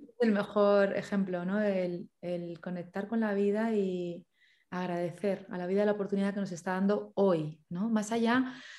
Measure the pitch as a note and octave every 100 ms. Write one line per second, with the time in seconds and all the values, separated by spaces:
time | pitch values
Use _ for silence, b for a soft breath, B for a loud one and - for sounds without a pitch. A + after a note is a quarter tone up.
0 | - - A#3 G3+ G3+ G#3+ G3+ G3+ G3 -
1 | - G3+ G3 F3+ F3 G3+ G#3 F#3+ F3+ F3
2 | - _ F3 F3 F3 E3+ F#3 F3+ F3 G3
3 | G3+ A3+ G#3+ G3+ G3+ G#3 A3+ G#3+ F#3+ F3+
4 | F3 F3 - _ _ _ - F3+ F3+ F3
5 | F3 F3 G#3 F#3+ - F3+ F3+ G3 G#3 G#3
6 | G3 G3 G3 G3+ G3 F3 F#3+ F#3 G3 G3+
7 | - - G3 E3 D3+ D#3 - F3 A3 G#3+
8 | G#3+ A#3 A3+ B3 B3+ B B